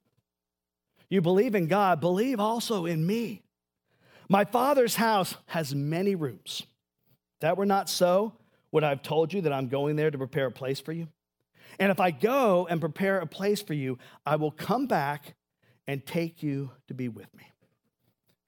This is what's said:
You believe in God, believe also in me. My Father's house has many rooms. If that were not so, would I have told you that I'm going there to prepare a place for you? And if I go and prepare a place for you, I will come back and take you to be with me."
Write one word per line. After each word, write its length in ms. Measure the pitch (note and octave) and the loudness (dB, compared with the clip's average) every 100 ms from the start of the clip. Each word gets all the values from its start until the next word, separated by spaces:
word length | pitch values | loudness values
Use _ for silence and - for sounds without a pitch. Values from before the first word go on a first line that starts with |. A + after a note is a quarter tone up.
| _ _ _ _ _ _ _ _ _ _ - | _ _ _ _ _ _ _ _ _ _ -2
You 100 | F#3+ | 0
believe 340 | E3+ F#3 B3 | 4 4 4
in 120 | G3+ D#3+ | 2 2
God, 340 | G3 G3 E3 | 2 4 2
believe 400 | F3 F#3 B3+ A#3 | 0 0 0 0
also 460 | G#3+ A#3 - G#3 E3+ | -2 -2 -2 -4 -2
in 200 | D#3+ E3 | -2 -2
me. 360 | A3+ A3+ G3 _ _ _ _ _ _ _ - - | -2 -4 -10 _ _ _ _ _ _ _ -16 0
My 160 | G3 | 2
Father's 520 | G3+ A#3+ C4 C#4 A#3 - | 4 2 2 4 2 2
house 400 | A3+ G#3 F3 - - | 2 2 0 -6 -8
has 280 | E3+ C#3+ | -6 -4
many 400 | C#3+ C#3+ E3 G3+ | -4 -2 -2 0
rooms. 480 | F#3+ C#3+ G2 - - - _ _ _ _ _ _ | -2 -4 -8 -12 -12 -14 _ _ _ _ _ _
If 60 | - | -4
that 180 | D3+ F3 | -2 0
were 80 | G3+ | 2
not 240 | G3 F3 | 2 0
so, 420 | - F3+ F#3 A3 - _ _ - | 2 4 4 0 -6 _ _ -2
would 100 | D3+ | 0
I 60 | D3+ | 2
have 140 | C#3 | -2
told 320 | - D#3 D#3+ | -2 0 0
you 80 | G3 | 0
that 100 | D#3 | -2
I'm 160 | C3+ C3 | -2 -2
going 280 | C3+ C#3+ D3+ | -2 0 0
there 140 | D#3 | 0
to 80 | C#3+ | -2
prepare 280 | B2+ D3 C3 | -6 -2 -4
a 40 | |
place 300 | - C3 C3+ | -4 -8 -8
for 120 | - | -8
you? 160 | E3 E3 _ _ _ _ _ - - | -10 -10 _ _ _ _ _ -18 0
And 140 | G3 | 2
if 80 | F#3+ | 4
I 100 | F#3 | 2
go 560 | C3 A3 C#4 A#3 F3 F3 | 2 2 4 4 4 2
and 140 | E3+ | -2
prepare 400 | D#3+ - G3 G3 | -2 -2 0 0
a 60 | E3 | -2
place 340 | - G3 G3+ | -4 -2 -2
for 120 | - | -2
you, 240 | D3+ C3 B2+ - - | -4 -4 -6 -10 -10
I 120 | C#3+ D3+ | -2 0
will 140 | D3+ | 0
come 360 | - - A#3 C4 | -4 -4 -2 0
back 480 | F#3 C#3 D3 - - _ _ _ _ - | 0 0 -6 -10 -20 _ _ _ _ -8
and 180 | C#3 | -8
take 380 | - E3+ E3 - | -4 -4 -4 -6
you 300 | D3+ C#3 C3+ - - | -6 -6 -8 -14 -16
to 60 | |
be 160 | C3+ B2+ | -10 -8
with 220 | G#2 F#2+ | -10 -18
me." 180 | - - _ _ _ _ _ _ _ _ _ | -20 -20 _ _ _ _ _ _ _ _ _